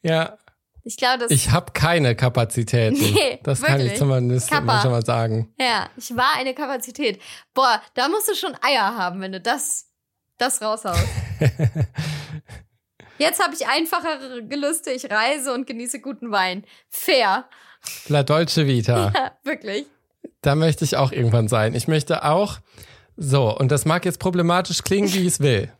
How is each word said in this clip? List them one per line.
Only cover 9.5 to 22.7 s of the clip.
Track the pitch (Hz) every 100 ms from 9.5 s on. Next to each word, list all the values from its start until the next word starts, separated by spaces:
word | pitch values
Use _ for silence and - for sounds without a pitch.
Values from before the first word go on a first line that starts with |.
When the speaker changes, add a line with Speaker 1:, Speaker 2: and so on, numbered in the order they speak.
| 277 - - - _ _ _ _ _
Speaker 2:
das | 247 262
raushaust. | 214 220 202 170 - - - -
Speaker 1:
<laughs> | 147 - 135 160 120 - 156 151 147 156 _ - - _ _ _ - -
Speaker 2:
Jetzt | 302 -
hab | 359
ich | 320 226
einfachere | 277 320 349 330 294 269 247 214
Gelüste, | 285 285 311 -
ich | 262 226
reise | 208 233 294 262
und | 247 262
genieße | 233 240 277
guten | 269 233 240
Wein. | 202 185 185 196 - _
Fair. | - - 277 214 202 - - - - - - -
Speaker 1:
La | 147
Dolce | 135 151 170 - 143
Vita. | 127 107 117 101
Speaker 2:
<laughs> | 101
Ja, | 269 _
wirklich. | 269 311 208 208 285 _ _ _ - _
Speaker 1:
Da | - 147
möchte | 160 147
ich | 151 -
auch | 135
irgendwann | - 120 117 110
sein. | 117 110 120
Ich | 139
möchte | 156 139 165 147
auch, | 165 202 - _